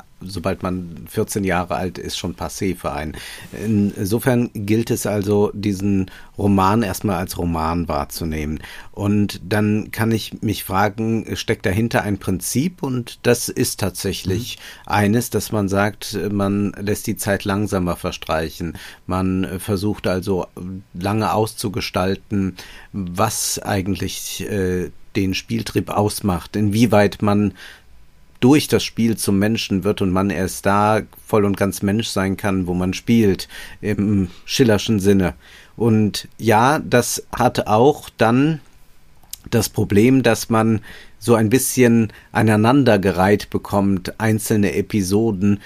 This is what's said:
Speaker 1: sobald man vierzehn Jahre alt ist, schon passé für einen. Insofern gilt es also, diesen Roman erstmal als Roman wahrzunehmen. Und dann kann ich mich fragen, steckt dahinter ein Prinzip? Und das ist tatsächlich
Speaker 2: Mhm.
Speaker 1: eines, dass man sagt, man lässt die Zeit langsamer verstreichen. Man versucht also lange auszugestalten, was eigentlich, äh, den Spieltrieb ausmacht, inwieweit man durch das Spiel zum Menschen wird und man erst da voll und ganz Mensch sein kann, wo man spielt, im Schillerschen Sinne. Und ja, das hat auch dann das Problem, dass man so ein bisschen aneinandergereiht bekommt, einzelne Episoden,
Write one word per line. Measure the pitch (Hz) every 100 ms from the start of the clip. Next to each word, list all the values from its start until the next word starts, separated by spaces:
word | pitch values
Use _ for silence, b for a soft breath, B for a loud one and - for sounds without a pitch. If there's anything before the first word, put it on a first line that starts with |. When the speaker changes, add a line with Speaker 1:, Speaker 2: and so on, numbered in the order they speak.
| - -
Speaker 1:
sobald | 92 98 87 90
man | 92 92 87 80 -
vierzehn | - 104 107
Jahre | 95 87 87 67
alt | 90 -
ist, | - -
schon | 92 -
passé | 82 - 98 85
für | 82
einen. | 71 76 - B B B - 104 107 101 -
Insofern | 98 113 131 120 120
gilt | 110 101 110 117
es | 113 107
also, | 104 98 104 104 107
diesen | 101 92 101 98 92 B B -
Roman | 101 98 95 113
erstmal | 101 90 107 87
als | 92 -
Roman | 87 82 80 85 80
wahrzunehmen. | 76 71 - 82 78 76 78 B B B
Und | - 101 104 101 -
dann | 90 107 107 107 -
kann | - 110
ich | 113 - -
mich | 113 95
fragen, | - 95 104 104 110 113 - 101
steckt | - 110 107
dahinter | 95 113 120
ein | 101 98
Prinzip? | - 90 - 117 170 180
Und | 139 127 120 -
das | 123 117 -
ist | - 123 -
tatsächlich | 98 - 98 85 92 98 123 - B B -
Speaker 2:
Mhm. |
Speaker 1:
eines, | 104 104 117 120
dass | 107 -
man | 110 98
sagt, | 98 104 104 - 104 95
man | 101 98 101 101 -
lässt | 101 98 -
die | 98
Zeit | - 98
langsamer | 104 98 104 98 87 82
verstreichen. | 90 - - 80 80 - 85 - B B -
Man | 92 95 92 90 92
versucht | - 98 104 101 110
also | 92 95 92 - - 90 95 -
lange | 87 98 110 98
auszugestalten, | 98 110 - 113 92 - 98 92 95 - 101 95 92 B B B
was | 104 90 87 110 - - -
eigentlich, | - 101 92 90 92 - - - 95
äh, | 101 92 90 82 - - 110
den | 95
Spieltrieb | 92 - 117 107 - -
ausmacht, | - 104 - 101 87 - 101
inwieweit | 107 107 120 104 101 -
man | 104 101 104 B B B B - - - - -
durch | 123 151 -
das | 107
Spiel | - - 113 98
zum | - 98
Menschen | 107 113 - 98
wird | 95 101
und | 98
man | 92 98
erst | 80 92 - 101
da | 101 104 110 - - -
voll | 110 101
und | 98
ganz | 98 -
Mensch | 101 107 110
sein | 98 95 92
kann, | 104 95 90
wo |
man | 90 92 92
spielt, | - 117 104 90 - B B B
im | 104 101 101 101 90 B -
Schillerschen | - 120 104 - 107
Sinne. | 98 98 87 - B B B -
Und | 117 110 107 - - -
ja, | 113 107 127 156
das | - 123 117 - -
hat | - 120 - -
auch | 107 135 147 - -
dann | 113 123 147 160 - - - - - - - - -
das | 117 -
Problem, | - 95 104 120 135
dass | 120 110 -
man | 113 113 110 B B B B
so | 107 113
ein | 110
bisschen | 127 - - 120 117 110 B B
aneinandergereiht | - 110 107 113 139 123 104 92 85 95 104 -
bekommt, | 101 - 101 98 95 - -
einzelne | 113 107 - 110 101
Episoden, | 87 98 107 90 101 117 95 101 101